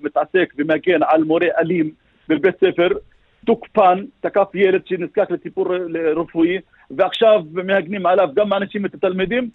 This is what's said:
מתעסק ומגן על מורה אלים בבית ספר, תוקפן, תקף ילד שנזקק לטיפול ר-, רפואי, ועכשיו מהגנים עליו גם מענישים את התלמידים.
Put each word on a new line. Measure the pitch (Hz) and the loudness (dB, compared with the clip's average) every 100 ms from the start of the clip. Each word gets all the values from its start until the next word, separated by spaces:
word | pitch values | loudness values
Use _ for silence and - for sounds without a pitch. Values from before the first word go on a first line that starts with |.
מתעסק | 143 143 151 185 170 135 | -6 -4 -2 0 -2 -4
ומגן | 156 156 180 165 143 | -2 -2 0 0 2
על | 160 | 2
מורה | 156 165 170 160 | 2 0 0 0
אלים | 160 180 156 - _ _ - | 0 -2 -2 -6 _ _ -4
בבית | 151 180 180 | 0 0 2
ספר, | 185 175 175 202 - _ _ _ | 0 2 0 -2 -8 _ _ _
תוקפן, | - 233 - 220 185 185 202 _ | -2 -2 0 2 4 2 -4 _
תקף | - 202 196 | -4 0 -2
ילד | 180 196 185 - | 2 2 2 -2
שנזקק | 180 170 - 190 | -8 -4 -4 -2
לטיפול | 175 - - 185 | -4 -8 -6 -4
ר-, | 180 175 165 160 156 | -4 -6 -4 -2 -2
רפואי, | 165 165 170 185 - _ _ | -4 0 0 0 -8 _ _
ועכשיו | 135 185 - 220 214 156 | -2 -2 2 4 4 0
מהגנים | 170 185 196 165 208 175 | -8 -2 -2 -2 -4 0
עליו | 190 175 | 2 2
גם | 139 208 | 0 0
מענישים | 196 190 208 196 | -2 -4 -6 -8
את | |
התלמידים. | 147 190 185 185 240 240 | -4 -4 -2 -2 -2 -4